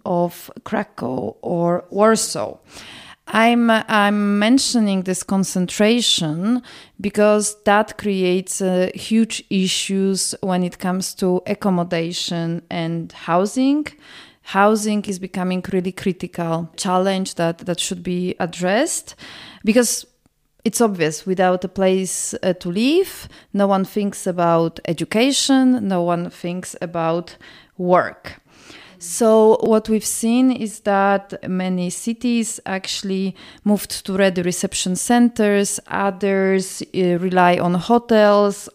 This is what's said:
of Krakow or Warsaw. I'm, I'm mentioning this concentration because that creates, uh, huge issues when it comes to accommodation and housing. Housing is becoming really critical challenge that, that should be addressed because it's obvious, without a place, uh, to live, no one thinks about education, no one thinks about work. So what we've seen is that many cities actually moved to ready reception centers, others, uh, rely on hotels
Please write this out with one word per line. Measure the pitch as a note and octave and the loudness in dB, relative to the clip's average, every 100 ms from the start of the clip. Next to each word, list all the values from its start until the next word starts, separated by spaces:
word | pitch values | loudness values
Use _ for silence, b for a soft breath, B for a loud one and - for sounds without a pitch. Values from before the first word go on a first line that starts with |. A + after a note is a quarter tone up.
of | - F3 F3 - - - | -2 0 -2 -4 -20 -16
Krakow | - G#3 G#3 - - C3 - - | -6 -6 -6 -8 -6 -6 -6 -8
or | - E3+ E3+ F3 - | -4 0 0 0 -2
Warsaw. | G3 G#3+ A3 - D#3 G2+ - _ B B B B B - | 2 4 4 0 -6 -8 -10 _ B B B B B -4
I'm, | A3 A3+ A#3+ A#3 | 2 4 4 2
I'm | A3 - G#3+ G3+ G#3 G3+ G3+ | 0 0 0 2 2 0 2
mentioning | G#3+ C4+ - A#3+ G#3 F#3+ | 4 2 2 0 0 0
this | F3+ F3+ | -2 -6
concentration | - G3 F#3 F#3 F3 - G#3+ A#3+ G#3+ G3+ D#3+ D#3+ G3+ B3 B B B - | -2 0 0 -2 -2 2 2 4 2 0 0 -2 -2 -2 B B B -8
because | G3 G#3 G#3 G#3 G#3 - | -4 2 4 4 0 -2
that | - G#3 G#3+ - | 2 2 2 -4
creates, | G#3+ F#3+ F#3 F#3 F#3+ - | -4 0 2 0 -2 -4
uh, | F#3+ F3+ F#3 | 0 0 0
huge | - - A3 A3 - - | -4 0 2 2 -2 -2
issues | G3 F#3 - - G3 G3 F#3 - - | 0 0 -2 -2 0 0 0 -4 -4
when | G3 F3+ | -2 0
it | F3+ - | -2 -4
comes | F#3 F#3 - | -4 -4 -4
to | - F#3 F3+ - | -2 0 0 -2
accommodation | G3+ G3+ F3+ F3 E3+ E3 F3 - E3+ E3 E3+ - | -2 0 0 0 -2 -4 -6 -6 -4 -4 -6 -6
and | F3 E3 E3 E3 | -6 -4 -6 -8
housing. | - - E3+ G3+ C4 C4+ D4 D4 - B B B B | -10 -2 0 0 0 0 0 -4 -12 B B B B
Housing | - G3 G#3 A3 G#3+ G#3 G3+ | -4 2 4 2 0 -4 -4
is | F#3 | -8
becoming | F#3 F#3+ F3+ F#3 - | -6 -4 -4 -4 -2
really | F#3+ F#3 | -2 -2
critical | - G3 F3 F3+ - E3 E3 E3+ - | -4 -4 -4 -8 -6 -4 -4 -6 -6
challenge | G3 F#3 F#3+ F#3+ F#3+ - | 0 2 2 0 -4 -2
that, | E3 E3+ | -2 -2
that | F3+ E3+ | -6 -6
should | - F3 | -6 -6
be | F3 F3+ F3+ - | -6 -4 -4 -4
addressed | F3+ E3+ F3+ G#3 E4 - - - B B B B | -6 -4 0 0 0 -4 -10 -20 B B B B
because | G#3 B3 A#3 - - _ _ _ _ _ A3+ | 2 2 2 -2 -10 _ _ _ _ _ -4
it's | - | 0
obvious, | A3+ F#3 D#3 D#3 F#3+ | 0 2 -2 -2 -4
without | F#3 F#3 F3+ | 0 2 0
a | F#3 | -4
place, | G3 F#3+ F#3+ F#3 - - - | 0 2 2 -2 -6 -8 -4
uh, | F#3 | -4
to | F3+ F3+ | -4 -4
live, | F#3 B3 E4+ F#4+ - - B B | -2 2 2 0 -6 -18 B B
no | G3 G3+ | 0 2
one | G3 | 2
thinks | F#3+ G#3+ G3+ - F#3+ | 0 -4 -4 -4 -6
about | F3+ E3+ E3 E3 - - | 0 2 2 0 -4 -6
education, | E3 E3 G#3+ C4 C4+ - C4+ B3+ B3+ G3 | -6 -2 2 2 2 2 4 4 2 0
no | F#3 | 0
one | F3 F3 F3 | 0 -2 -4
thinks | - F3 F3+ F3 - | -8 -8 -8 -10 -10
about | F3 E3+ E3 E3+ F3 - B B B - | -8 -4 -2 -2 -6 -16 B B B -4
work. | F3+ F3+ A#2 - - - _ B B B B B | 2 4 2 -6 -18 -18 _ B B B B B
So | - - A3+ A3 A3 A3 | -8 0 4 6 6 4
what | A3+ A3 A3 | 4 2 2
we've | A3 | -2
seen | - - A3+ A#3+ C4 | -2 -2 0 4 2
is | B3 A3 - | 0 -6 -6
that | G#3 G3 G3 G3 - - - | 0 2 4 2 -2 -12 -6
many | F#3 F#3 F#3 F3+ | -4 -2 -2 -4
cities | - - A3+ A#3+ A#3 A3 - | -6 -6 -4 0 0 -2 -6
actually | - F#3+ - - G3 F#3+ F#3+ - B B | -8 -8 -6 -8 -4 -2 -4 -6 B B
moved | G#3 G3+ - - - | 0 0 -2 -10 -4
to | F#3+ | 2
ready | G3 F3+ | 2 2
reception | F3 F3 F#3+ - F#3 F3+ | -2 -2 -4 -4 -4 -4
centers, | - A#3+ A#3+ A#3 G#3 G3+ G3+ - - | 2 4 4 2 2 2 0 -4 -6
others, | F#3 G3 F#3 G3 G3 F#3+ F#3+ F#3 - - | -4 -2 -2 0 2 2 0 -2 -10 -8
uh, | - F3+ F3 | -2 0 0
rely | F#3 F#3 F3+ F3 | 0 4 4 4
on | F3 | 2
hotels | F3+ E3+ A#3+ A#3+ A3 G#3 G#3 G3+ G3 - | 0 2 2 4 6 6 6 2 -2 -12